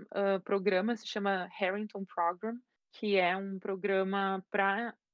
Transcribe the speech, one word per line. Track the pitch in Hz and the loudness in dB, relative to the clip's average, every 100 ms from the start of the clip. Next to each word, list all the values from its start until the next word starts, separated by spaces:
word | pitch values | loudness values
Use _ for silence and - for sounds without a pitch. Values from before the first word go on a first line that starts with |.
| - | -6
ah, | - 196 196 | 0 2 0
programa, | - 202 190 185 214 | 0 0 2 2 2
se | 233 - | -2 -4
chama | 214 202 196 180 | -2 0 0 -2
Harrington | - 190 196 214 202 | -4 -2 -2 -4 -8
Program, | 196 - 170 180 220 240 - _ _ | -6 0 0 0 -4 -6 -12 _ _
que | - 214 196 | -6 2 4
é | 180 185 | 4 2
um | 196 190 | -2 -6
programa | 202 190 196 196 190 196 196 190 - | -6 -4 0 2 2 0 0 -2 -2
pra | 202 196 196 233 - _ | 0 2 0 -4 -10 _